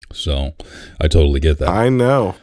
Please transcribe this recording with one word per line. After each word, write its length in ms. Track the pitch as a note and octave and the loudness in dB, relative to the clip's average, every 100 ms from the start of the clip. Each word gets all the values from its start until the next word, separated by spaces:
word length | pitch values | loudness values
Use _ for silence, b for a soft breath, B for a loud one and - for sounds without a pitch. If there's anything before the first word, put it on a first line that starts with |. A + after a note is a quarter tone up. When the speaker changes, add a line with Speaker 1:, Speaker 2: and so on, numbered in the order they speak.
| - | -20
Speaker 1:
So, 400 | - E2 C#2 C#2 - B B B B | -10 -6 -4 -4 -8 B B B B
I 80 | D2+ | 2
totally 320 | D#2+ D2 C#2 | 4 2 2
get 180 | D#2 D2+ | 0 0
that. 120 | - | 0
Speaker 2:
I 200 | G2 B2 | 0 2
know. 460 | B2+ B2 C#3 G2 - | 2 2 0 -2 -6